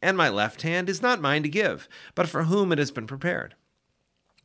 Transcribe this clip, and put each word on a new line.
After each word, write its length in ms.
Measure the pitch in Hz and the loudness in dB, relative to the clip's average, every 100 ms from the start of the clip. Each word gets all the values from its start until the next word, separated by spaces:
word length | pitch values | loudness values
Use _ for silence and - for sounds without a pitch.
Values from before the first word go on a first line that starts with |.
and 140 | 180 190 | 0 2
my 140 | 147 | 2
left 320 | 101 110 - | 2 0 -2
hand 280 | 160 175 180 | -2 -2 -2
is 120 | 170 | 0
not 180 | 247 233 | 0 2
mine 240 | 143 151 | 2 0
to 60 | 151 | 0
give, 400 | 185 190 76 - - - - | 0 0 -2 -10 -20 -8 -2
but 140 | 175 | -2
for 160 | - 160 | 0 2
whom 260 | 202 190 | 2 2
it 60 | 151 | 2
has 140 | 139 | 0
been 140 | 123 110 | -4 -10
prepared." 500 | 135 175 - - - _ _ _ _ _ _ _ _ | -6 -4 -4 -8 -16 _ _ _ _ _ _ _ _